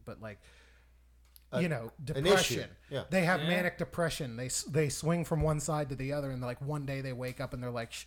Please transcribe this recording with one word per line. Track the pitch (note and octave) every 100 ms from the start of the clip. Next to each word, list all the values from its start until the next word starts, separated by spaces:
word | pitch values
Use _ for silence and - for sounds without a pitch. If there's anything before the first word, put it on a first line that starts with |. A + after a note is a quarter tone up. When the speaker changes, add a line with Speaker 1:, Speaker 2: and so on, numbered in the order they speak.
| -
Speaker 1:
but, | G#2
like, | G#2+ G2+ - - - - - - - - - - -
Speaker 2:
Uh, | C#3+
Speaker 1:
you | F3
know, | C3 A2+ - B2+
Speaker 2:
an | C#3
issue. |
Speaker 1:
depression. | E3+ F#3+ F3 C#3 A2 - -
Speaker 2:
Yeah. | C3+ -
Speaker 1:
They | F#3+ E3+
have | F3+
Speaker 3:
Yeah. | D#3
Speaker 1:
manic | F3 F3 -
depression. | - - E3 - C3 A2+
They | B2+
s-, | -
they | - D#3 D3
swing | - D3+ E3+ D#3+
from | D#3+
one | D3+ D3+
side | D3+ D3+ C3+
to | C3
the | C3
other, | D3 C#3
and, | B2+
like, | B2 B2
one | C#3 D3 C#3
day | C3+
they | C3+
wake | A#2+ B2+ B2+
up | B2+
and | B2
they're | B2
like, | A#2+ A#2
"Sh-, | -